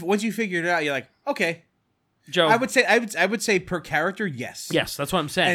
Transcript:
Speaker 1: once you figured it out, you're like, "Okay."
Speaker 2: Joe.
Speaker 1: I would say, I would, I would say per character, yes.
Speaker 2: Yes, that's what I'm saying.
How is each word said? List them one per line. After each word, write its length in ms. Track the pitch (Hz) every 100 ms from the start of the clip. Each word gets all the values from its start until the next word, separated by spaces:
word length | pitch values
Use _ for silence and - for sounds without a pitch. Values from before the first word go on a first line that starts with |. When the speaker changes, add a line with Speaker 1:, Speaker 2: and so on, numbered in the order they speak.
Speaker 1:
once 180 | 170 202
you 80 | 220
figured 320 | 208 220 180
it 40 | 170
out, 140 | 175
you're 100 | 151
like, 160 | 135 117 _ -
"Okay." 360 | 277 170 170 _ _ _ _ _ _ -
Speaker 2:
Joe. 180 | 135 160
Speaker 1:
I 80 | 233
would 140 | 262
say, 140 | 269
I 140 | 202 220
would, 180 | 226 165
I 100 | 185
would 160 | 214
say 160 | - 196
per 220 | 185 180
character, 460 | - 151 170 190 208
yes. 420 | 123 117 - -
Speaker 2:
Yes, 240 | 160 - -
that's 160 | 143
what 60 | 185
I'm 80 | 147
saying. 200 | - 175